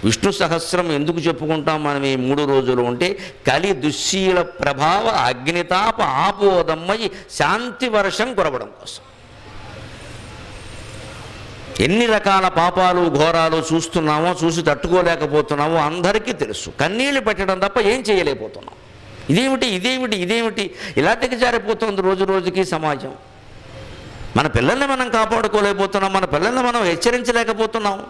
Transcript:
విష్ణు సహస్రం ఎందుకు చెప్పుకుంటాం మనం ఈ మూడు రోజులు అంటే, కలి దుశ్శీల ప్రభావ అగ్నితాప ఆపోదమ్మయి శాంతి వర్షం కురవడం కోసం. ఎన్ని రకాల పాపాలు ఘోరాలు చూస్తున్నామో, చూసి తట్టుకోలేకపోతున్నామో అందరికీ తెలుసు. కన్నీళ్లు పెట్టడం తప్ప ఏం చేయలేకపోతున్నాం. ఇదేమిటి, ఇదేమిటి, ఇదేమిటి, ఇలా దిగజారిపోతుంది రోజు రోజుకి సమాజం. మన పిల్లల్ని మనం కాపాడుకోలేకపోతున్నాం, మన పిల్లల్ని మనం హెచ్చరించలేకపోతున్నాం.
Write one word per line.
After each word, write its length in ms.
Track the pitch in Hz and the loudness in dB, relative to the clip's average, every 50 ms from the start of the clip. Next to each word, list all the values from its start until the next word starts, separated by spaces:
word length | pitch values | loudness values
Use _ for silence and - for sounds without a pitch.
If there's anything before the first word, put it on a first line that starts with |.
| - | 2
విష్ణు 260 | 107 113 - - 202 | 2 2 4 2 0
సహస్రం 640 | 190 - 190 156 165 165 - - - 180 175 170 | 2 2 0 0 0 0 -2 -2 0 0 0 2
ఎందుకు 260 | 156 143 147 156 165 165 | 0 0 0 0 -2 0
చెప్పుకుంటాం 640 | 143 170 160 - 156 151 160 156 143 160 156 156 151 | 0 0 0 0 -2 -2 -2 0 0 0 0 0 0
మనం 200 | 147 143 139 139 | -2 -2 0 0
ఈ 120 | 139 135 | 0 0
మూడు 320 | 131 127 127 139 143 147 139 | 0 2 0 2 2 2 4
రోజులు 340 | 139 135 131 120 127 123 | 4 4 4 4 2 2
అంటే, 360 | 120 120 123 120 175 185 202 - - - - - - | 2 0 0 0 0 0 0 -4 -8 -14 -16 -4 0
కలి 260 | - 131 147 180 202 | 2 2 2 2 0
దుశ్శీల 680 | 190 135 135 151 143 - - - - 196 190 185 185 180 | 0 0 0 -2 -2 -2 -4 -2 0 2 2 4 4 2
ప్రభావ 680 | 170 180 - - - 143 139 131 143 160 180 202 226 226 | 0 -2 -4 -2 -2 -2 0 2 2 2 2 2 2 0
అగ్నితాప 960 | 214 180 127 120 127 123 127 147 170 175 175 170 180 185 208 226 220 - | 2 2 2 0 0 -2 -4 -2 -2 -2 0 0 0 2 2 0 0 0
ఆపోదమ్మయి 1080 | 202 147 131 135 165 196 202 202 208 196 190 175 165 160 160 160 165 180 202 226 226 196 - - - - - - | 0 0 2 2 2 2 2 4 2 4 4 4 2 2 -2 -2 0 -2 -2 -2 -2 -6 -6 -8 -18 -14 -2 0
శాంతి 500 | 151 147 185 220 240 247 - - 254 247 | 2 2 2 0 -2 -6 -6 -4 -4 0
వర్షం 460 | 214 208 196 196 - - 214 254 247 | 2 2 2 0 0 -2 -2 -2 0
కురవడం 320 | 196 180 156 135 123 107 | 0 0 0 0 -4 -8
కోసం. 360 | 98 - - - - - - - - - - - - - - - - - - - - - - - - - - - - - - - - - - - - - - - - - - - - - - - - - - - - - - - - - - - - - - - | -8 -14 -16 -16 -16 -16 -16 -18 -20 -20 -20 -20 -20 -20 -20 -20 -18 -16 -16 -16 -14 -14 -14 -16 -16 -16 -16 -16 -16 -16 -16 -16 -16 -16 -16 -16 -16 -16 -16 -14 -14 -14 -14 -14 -14 -14 -14 -14 -14 -14 -14 -14 -14 -14 -14 -14 -14 -14 -14 -14 -12 0 2 2
ఎన్ని 220 | 139 185 226 240 | 4 4 4 4
రకాల 420 | 233 220 208 208 202 196 190 190 185 | 4 4 2 4 4 4 4 4 2
పాపాలు 600 | - 170 165 180 180 185 185 180 180 180 175 170 | 0 2 0 0 2 2 2 2 4 2 2 2
ఘోరాలు 540 | 139 139 151 160 165 165 160 160 156 165 156 - 156 | 2 2 2 4 4 2 2 2 0 0 0 0 0
చూస్తున్నామో, 640 | 165 160 - - 180 160 151 151 151 160 175 180 - 160 | -2 -2 0 -2 0 2 2 2 2 2 0 0 2 0
చూసి 180 | 170 156 165 | 0 0 2
తట్టుకోలేకపోతున్నామో 1120 | 165 160 143 139 - 165 175 185 175 170 170 - 151 147 143 151 147 - 151 143 147 156 165 | 2 0 0 0 0 2 2 4 4 4 2 0 -2 0 2 2 2 2 0 0 0 2 2
అందరికీ 560 | 165 151 147 160 180 170 185 202 220 - 254 | 2 2 0 0 0 0 2 2 0 -2 -2
తెలుసు. 380 | 226 156 147 110 104 - - 82 | -4 -4 -4 -4 -4 -8 -10 -12
కన్నీళ్లు 500 | - - 143 165 196 226 269 285 285 269 | -4 -2 -2 0 0 0 0 2 0 0
పెట్టడం 380 | 220 214 208 165 196 190 190 185 | 0 0 0 0 0 0 0 0
తప్ప 220 | 190 202 196 247 | 0 0 2 2
ఏం 240 | 214 196 226 262 226 208 | 4 4 2 2 2 2
చేయలేకపోతున్నాం. 640 | 208 185 170 151 135 113 107 104 - 98 - - - - - - - - - - - - - - | 2 4 4 2 0 -2 -6 -12 -12 -14 -16 -16 -18 -18 -20 -20 -20 -20 -20 -20 -18 -16 -2 2
ఇదేమిటి, 360 | 139 196 254 269 269 262 269 | 2 4 4 4 2 2 2
ఇదేమిటి, 500 | 247 196 180 180 247 262 262 254 240 220 | 0 0 0 0 0 0 0 -2 -2 -2
ఇదేమిటి, 580 | 190 180 175 220 233 233 226 220 220 202 170 - - - - 160 | -2 0 0 0 0 0 -2 -2 -4 -6 -6 -8 -10 -12 -4 0
ఇలా 180 | - 139 180 226 | 2 2 2 2
దిగజారిపోతుంది 880 | 233 - 247 254 226 247 247 233 233 190 208 226 - 220 220 202 190 | 2 0 -4 0 2 2 2 2 0 0 -2 -2 -2 -2 -2 -2 0
రోజు 220 | 185 185 190 185 196 | 2 0 2 2 2
రోజుకి 400 | 185 190 190 175 180 185 190 190 | 2 2 0 0 0 0 0 0
సమాజం. 480 | 175 175 160 160 156 147 135 - 139 - - - - - - - - - - - - - - - - - - - - - - - - - | 0 -2 -2 0 -2 -2 -2 -6 -12 -12 -14 -20 -20 -20 -20 -20 -20 -20 -20 -18 -18 -16 -16 -16 -16 -16 -16 -16 -16 -14 -14 -14 -4 -2
మన 100 | - 143 | 0 0
పిల్లల్ని 400 | 156 - - - - 226 262 285 | 2 2 2 2 4 2 2 2
మనం 240 | 277 269 254 254 240 | 0 0 -2 -2 0
కాపాడుకోలేకపోతున్నాం, 1000 | 214 226 220 190 226 226 220 208 202 208 202 202 202 196 196 190 - 202 190 196 | 2 0 2 2 0 0 0 2 2 2 2 2 2 0 -2 0 0 0 0 2
మన 120 | 190 190 190 | 0 0 0
పిల్లల్ని 380 | 185 - 147 170 220 247 262 | 2 0 0 2 2 2 2
మనం 200 | 254 247 240 240 | 0 2 2 2
హెచ్చరించలేకపోతున్నాం. 1200 | 214 175 170 170 - 233 240 247 240 214 233 233 233 220 220 208 220 220 - 226 214 208 196 196 214 | 2 2 0 2 2 2 2 2 0 0 0 2 2 0 0 -2 -2 -2 -2 -2 -2 -2 -4 -4 -8